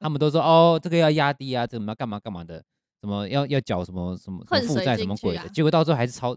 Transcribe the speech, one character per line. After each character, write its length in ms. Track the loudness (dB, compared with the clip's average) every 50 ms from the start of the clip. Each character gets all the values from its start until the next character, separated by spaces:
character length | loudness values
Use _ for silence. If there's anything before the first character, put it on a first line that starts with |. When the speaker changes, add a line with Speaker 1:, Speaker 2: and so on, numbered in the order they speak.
Speaker 1:
他 80 | -4 -4
们 100 | 0 0
都 120 | 2 2
说 100 | 2 2
，“哦， 380 | 4 6 8 8 8 6 6 2
这 60 | 0 0
个 80 | 2
要 140 | 4 4 4
压 220 | 4 4 2 0
低 220 | 0 -2 -4 -4 -4
啊， 120 | -2 -2
这 60 | -4 -6
个 20 | -6
我 60 | -6
们 40 | -6
要 60 | -6
干 140 | -6 -6 -6
嘛 100 | -8 -8
干 140 | -8 -10
嘛 100 | -10 -10
的， 140 | -10 -12 -14 -16 -18 _ _ _ _ _ _ _
什 40 | -8
么 220 | -6 -4 -4 -4 -2
要， 180 | -2 -2 0
要 140 | 0 -2 -2
缴 240 | -2 -2 -4 -4 -4
什 80 | -6
么， 240 | -6 -6 -6 -6 -6
什 160 | -8 -10 -12
么， 100 | -12 -12 -6 -2
什 60 | -2
么 120 | -2 0
负 120 | 0 0 0
债， 180 | 0 0 0
Speaker 2:
混 0 |
水 0 |
进 0 |
去 0 |
啊。 0 |
Speaker 1:
什 120 | -2 -2 -4
么 80 | -4
鬼 200 | -4 -4 -4 -4
的。” 120 | -4 -8 -6
结 100 | -2 0
果 80 | 2 4
到 140 | 4 4 4
最 80 | 2
后 60 | 2 0
还 80 | 0
是 60 | -2
超， 220 | -4 -4 -6 -6 -6